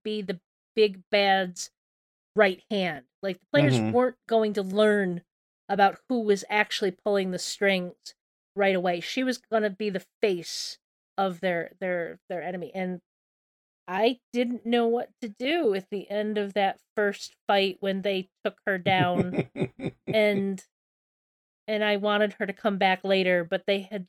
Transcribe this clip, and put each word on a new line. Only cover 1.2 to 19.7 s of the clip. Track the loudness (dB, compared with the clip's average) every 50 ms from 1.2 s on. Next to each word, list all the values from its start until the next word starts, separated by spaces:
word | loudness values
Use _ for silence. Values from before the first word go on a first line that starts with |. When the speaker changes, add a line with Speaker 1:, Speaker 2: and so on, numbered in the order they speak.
| 4 4 4 2 2 -2 -6 -10 -14 -14 _ _ _ _ _ _ _ _ _ _ _ _ 2
Speaker 1:
right | 4 4 4 2 -2 _ -6
hand. | -4 -2 -2 -2 -4 -8 -12 _ _ _ -8
Like, | -8 -8 -8
the | _ _ 2
players | 4 4 6 4
Speaker 2:
Mm-hmm. | 4 2 2 2
Speaker 1:
weren't | 2 2 0 -2 _ _
going | -2 0 2 2 0 -2
to | -4 -4
learn | -2 2 4 4 4 4 2 0 -2 -4 -6 -10 _ _ _ _ _ _ _ _ -4
about | 2 4 4 4 2 0 _ -4
who | -2 0
was | 2 2 2 0 0 0
actually | 0 0 0 0 -2 -2 -2 -2 -2
pulling | -2 -2 0 0 0 0 -2
the | -4 -6
strings | -8 -8 -4 0 2 2 2 2 -2 -4 -10 _ -20 -20 -20 _ _ _ _ _ _ _ _
right | 0 2 2 2
away. | 2 0 0 -2 -2
She | -4 -6 -4 -2 -2
was | -2 -2
gonna | -4 _ _ 0 0 0 0
be | -2 -4 -4 -4
the | -4 -4 -8 _ _ _ 0
face | 0 0 -2 -6 -8 -10 -10 -10 -10 -12 -16 _ _ _ _ _ _ _ -4
of | -4 -2 -4 -4
their, | -2 -2 -2 -2 -4 -6 -10 _
their, | -6 -4 -4 -4 -4 -6 -10 -14 _ -10
their | -8 -8 -6
enemy. | -8 -8 -8 -10 -10 -6
And | -6 -4 -4 -6 -8 -10 _ _ _ _ _ _ _ _ _ _ _ _ _ _ _ _
I | -6 -2 0 2 2 0 -2 _ _ -4
didn't | -2 -2 -2 -4 -6 -4
know | 0 0 2 2
what | 2 0 -2 -4 -6 _ _
to | -14 -14
do | -10 -6 -4 -2 0 2 2 2 0
at | 0 -4 _
the | -8 -10 -8 -6
end | -4 -4 -4 -2 -2 -2
of | -4 -2 0
that | 0 0 0 -2 -4 _ _ _
first | 0 0 0 -2 -4 -10 -18 -18 _ _
fight | 2 2 4 2 2 -2 -2
when | -4 -2 -2 -2
they | -2 -2 -2 -2 -4 -6 _ _ -6
took | -6 -6 _ _
her | -2 -2 0
down. | 2 2 2 4 4 2 2 0 0 0 -2 -4 -4 -4 -4
Speaker 2:
<laughs> | -6 -6 -6